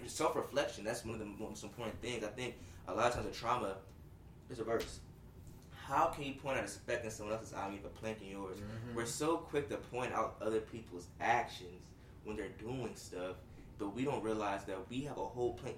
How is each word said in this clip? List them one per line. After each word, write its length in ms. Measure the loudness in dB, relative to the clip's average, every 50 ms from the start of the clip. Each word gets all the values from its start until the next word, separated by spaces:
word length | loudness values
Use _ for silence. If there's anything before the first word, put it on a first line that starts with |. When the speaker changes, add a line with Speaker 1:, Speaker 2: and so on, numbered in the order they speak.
| -4 -4
Speaker 1:
self-reflection, 760 | 0 2 4 4 4 4 0 2 2 2 2 2 0 -2 -2
that's 200 | -2 -2 -2 -2
one 100 | -2 -2
of 40 | -2
the 60 | -4
most 380 | -4 -4 -4 -6 -6 -6 -6 -8
important 380 | -8 -6 -4 -2 -2 -2 -2
things. 220 | -2 -2 0 0 0
I 40 | -2
think 260 | -2 -2 -2 -2 -2 -6 -10 -12 -12 -10 -6 -2
a 60 | 4
lot 140 | 6 6 6
of 60 | 6
times 120 | 4 0
with 120 | -2 -2 0
trauma, 380 | 2 4 4 4 4 2 0 -2 -6 -12 -14 -16 -16 -16 -16 -16 -16 -16 -16 -16 -12 -8
there's 120 | -4 -2
a 40 | 2
verse. 360 | 4 4 4 4 2 -4 -8 -10 -12 -14 -16 -16 -16 -14 -14 -14 -14 -14 -14 -14 -14 -14 -10 -4
How 200 | 2 6 8 8
can 180 | 6 6 2 -2
you 100 | -2 -4
point 240 | -2 0 2 2 2
out 60 | 2
a 20 | 0
speck 360 | -4 -6 -2 0 0 2 2
in 60 | 0
someone 260 | -4 -2 -2 0 0
else's 180 | 0 -2 -2 -4
eye 120 | -2 -2
when 80 | -2 -2
you 60 | -4
have 60 | -6 -8
a 40 | -8 -4
plank 200 | -2 -2 -2 -2
in 80 | -4 -6
yours? 280 | -6 -4 -4 -4 -4 -4
Speaker 2:
Mm-hmm. 380 | -4 -4 -4 -4 -4 -2 0
Speaker 1:
We're 100 | 0 0 0
so 300 | 2 2 4 6 6 4
quick 320 | 4 2 2 2 2 2
to 80 | 0 -2
point 360 | -4 -2 -2 0 0 2 4
out 220 | 4 4 2 2 0
other 200 | 2 4 4 4
people's 480 | 4 2 -4 -8 -8 -8 -8 -8 -8 -8 -4 2
actions 600 | 4 6 6 6 6 2 -2 -8 -10 -10 -10 -12 -14 -14 -16 -16 -16 -16 -16 -10 -6
when 120 | -4 -2
they're 140 | -2 -2 -2 -4 -6
doing 320 | -4 -2 0 0 0 -2 -2
stuff, 440 | -6 -10 -8 -4 -2 -2 -2 -4 -4 -8 -14 -14 -14 -14 -12 -6 -2
but 160 | -2 0 2
we 80 | 2 2
don't 200 | 4 4 4 4
realize 400 | 4 4 4 4 2 2 2 0
that 120 | 0 -2 -2 -2 -2
we 120 | -2 -2
have 160 | -2 0 0 -2
a 80 | -2
whole 280 | 0 2 2 2 2 2
plank 240 | 0 -2 -4 -4